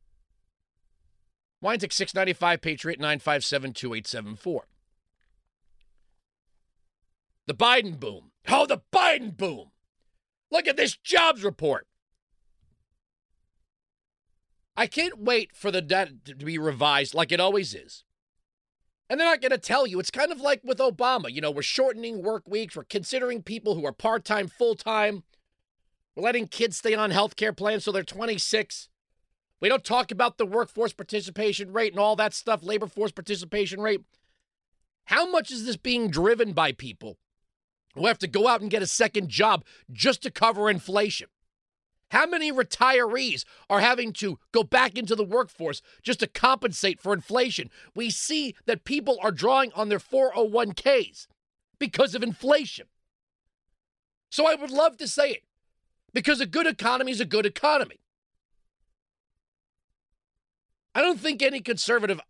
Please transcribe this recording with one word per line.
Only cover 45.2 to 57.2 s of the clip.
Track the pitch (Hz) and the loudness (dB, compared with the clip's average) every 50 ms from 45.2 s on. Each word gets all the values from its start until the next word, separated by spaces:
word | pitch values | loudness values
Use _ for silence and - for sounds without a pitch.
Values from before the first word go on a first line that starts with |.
| 214 | 0
workforce | 180 196 247 254 175 - - 165 160 143 - - _ - _ _ | 0 0 0 0 -2 -6 -8 -8 -6 -6 -8 -12 _ -20 _ _
just | - 254 - | -4 -2 -2
to | 240 | -2
compensate | - - - - 254 269 - - 240 170 - - 196 170 - | -4 0 2 4 4 4 2 0 -4 -4 -2 -2 -2 -2 -4
for | - 185 208 | -4 -4 -4
inflation? | 185 - - 202 247 247 254 196 - - - - - - - _ | -4 -4 -4 -2 0 0 0 -2 -6 -8 -10 -14 -20 -20 -14 _
We | - 233 233 | -6 -6 -4
see | 185 - - - 302 311 294 262 - - _ | -4 -4 -4 -4 -4 -4 -4 -6 -8 -6 _
that | - 233 175 - | -4 -4 -4 -4
people | - 254 294 214 240 262 226 - | -4 -4 -2 0 0 -2 0 0
are | 220 190 | -2 -2
drawing | 139 160 226 269 269 269 233 185 | 0 2 2 4 4 2 0 -2
on | 175 214 208 | -4 -2 0
their | 208 190 | -2 -2
four | - - - 269 269 254 185 | -2 0 2 2 2 2 2
oh | 208 233 | 2 0
one | 214 208 233 240 208 180 | 2 2 0 0 0 -4
Ks | - - 269 277 254 202 - - - - - _ _ _ _ _ _ _ _ _ _ | -2 2 4 4 4 2 0 -6 -16 -20 -20 _ _ _ _ _ _ _ _ _ _
because | 285 214 - - 262 269 175 | -6 -4 2 2 2 2 2
of | 247 220 | -2 -4
inflation. | 240 185 - - 254 294 302 294 185 - - - - _ _ _ _ _ _ _ _ _ _ _ _ _ _ _ _ _ _ _ _ _ _ _ _ _ _ _ _ | -4 -6 -4 2 2 4 4 2 -2 -8 -14 -18 -20 _ _ _ _ _ _ _ _ _ _ _ _ _ _ _ _ _ _ _ _ _ _ _ _ _ _ _ _
So | - - 302 | -2 2 4
I | 320 320 | 4 4
would | 302 277 277 | 2 -2 -2
love | 254 277 311 330 254 214 | 2 4 4 4 2 0
to | 311 220 | -6 -4
say | - - 285 277 | 0 0 2 0
it, | 247 - - _ _ _ _ _ _ _ _ _ _ _ _ _ - | 0 -4 -10 _ _ _ _ _ _ _ _ _ _ _ _ _ -6
because | - - - 294 240 | -2 0 0 0 0
a | 269 | 0
good | 190 160 311 330 | -2 -2 0 0
economy | 330 247 - - 226 247 254 262 254 254 | 0 -2 0 0 0 0 0 -2 -4 -4
is | 202 | -4